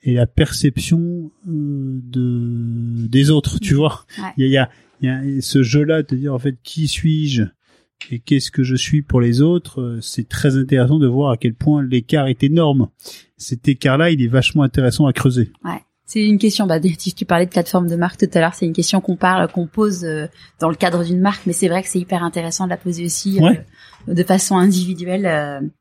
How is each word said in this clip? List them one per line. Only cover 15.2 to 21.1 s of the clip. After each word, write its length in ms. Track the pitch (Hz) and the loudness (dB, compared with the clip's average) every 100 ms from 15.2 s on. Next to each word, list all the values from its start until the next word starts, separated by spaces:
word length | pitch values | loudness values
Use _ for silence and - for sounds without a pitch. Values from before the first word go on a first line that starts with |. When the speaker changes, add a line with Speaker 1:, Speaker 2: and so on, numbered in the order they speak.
| 135 123 120 - | 0 2 -2 -4
Speaker 2:
Ouais. 180 | - - _ _ _ | -12 -12 _ _ _
C'est 160 | 220 | -2
une 140 | 214 208 | 2 4
question, 300 | 214 202 202 | 2 0 0
bah, 120 | 165 | 2
tu, 160 | 170 160 | 0 -2
tu 300 | - - 190 | -6 -8 -2
parlais 220 | 170 180 | 0 0
de 40 | |
plateforme 360 | 180 170 185 175 | 0 0 0 0
de 80 | 170 | -2
marque 240 | 175 - | -4 -2
tout 180 | 190 - | 0 2
à 20 | |
l'heure, 140 | 165 | 0
c'est 140 | - 175 | 0 -4
une 60 | |
question 280 | 160 170 196 | -2 0 0
qu'on 140 | - 175 | 0 0
parle, 360 | 180 185 170 | 0 2 0
qu'on 140 | - 170 | -2 -4
pose, 380 | - 214 185 | 0 0 0
euh, 240 | 170 156 160 _ - _ | -6 -6 -8 _ -20 _
dans 100 | 165 | -4
le 60 | 156 | 0
cadre 280 | 175 175 | 0 0
d'une 160 | 170 | 0